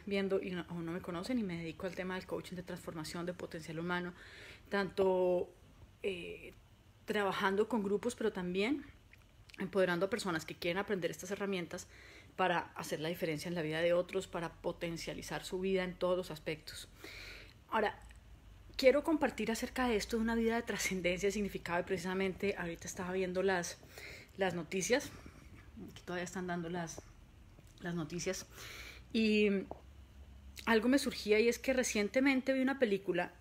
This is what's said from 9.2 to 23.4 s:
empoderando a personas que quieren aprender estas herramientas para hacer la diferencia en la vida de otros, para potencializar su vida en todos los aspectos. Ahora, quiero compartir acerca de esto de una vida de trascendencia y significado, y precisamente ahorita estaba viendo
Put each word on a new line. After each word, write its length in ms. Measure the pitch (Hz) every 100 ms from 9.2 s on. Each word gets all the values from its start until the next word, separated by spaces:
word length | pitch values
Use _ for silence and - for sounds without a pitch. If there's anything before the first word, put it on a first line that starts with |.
| - - - -
empoderando 480 | 190 196 180 175 190
a 40 |
personas 340 | 226 185 160
que 120 | - 165
quieren 220 | 175 185
aprender 340 | 202 196 165
estas 180 | 165 185
herramientas 560 | 196 202 185 170 180 - - - - -
para 380 | - 185 170 -
hacer 240 | - 165 156
la 120 | 156
diferencia 380 | 175 165 151 175
en 60 |
la 80 | 175
vida 200 | 156 160
de 100 | 170
otros, 340 | 175 180 190 -
para 260 | 175 165
potencializar 920 | - 175 170 170 165 175 165 - 151
su 160 | - 185
vida 240 | 190 190
en 100 | 180
todos 220 | 175 180 180
los 160 | 180
aspectos. 560 | 156 170 156 - - - - - - - - - - -
Ahora, 340 | 226 208 - - - - - - - - -
quiero 280 | 262 190
compartir 480 | - 302 285 - 220
acerca 340 | 220 247 - 247
de 80 |
esto 220 | 208 - 226
de 80 |
una 100 | 226
vida 220 | 233 226 233
de 60 |
trascendencia 680 | 233 202 - 185 180 180 196
y 40 |
significado, 460 | 208 196 180 - 175
y 60 |
precisamente 720 | 180 190 185 185 190 175 196 -
ahorita 300 | 170 165 175
estaba 240 | - 180
viendo 320 | 190 180 180